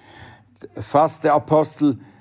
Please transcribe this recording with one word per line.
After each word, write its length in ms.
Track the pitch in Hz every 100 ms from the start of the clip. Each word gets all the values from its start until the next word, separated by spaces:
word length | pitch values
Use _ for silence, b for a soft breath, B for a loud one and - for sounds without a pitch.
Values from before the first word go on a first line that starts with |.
| B B B B B _ -
Fasst 500 | - 110 147 156 -
der 80 | 156
Apostel 640 | 143 - 156 156 - 147 110 B B